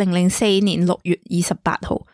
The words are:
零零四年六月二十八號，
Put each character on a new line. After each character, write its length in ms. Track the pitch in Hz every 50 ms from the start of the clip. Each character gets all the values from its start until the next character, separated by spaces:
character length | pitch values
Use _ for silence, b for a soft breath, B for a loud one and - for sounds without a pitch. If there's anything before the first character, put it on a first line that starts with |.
| 202
零 120 | 185 175
零 140 | 180 180 185
四 160 | - - 233
年 400 | 208 190 196 202 196 165 170 180
六 120 | 180 - - -
月 160 | 175 170 - - -
二 120 | - 175 175
十 80 | - - -
八 160 | - 170 - - -
號， 180 | - - - - b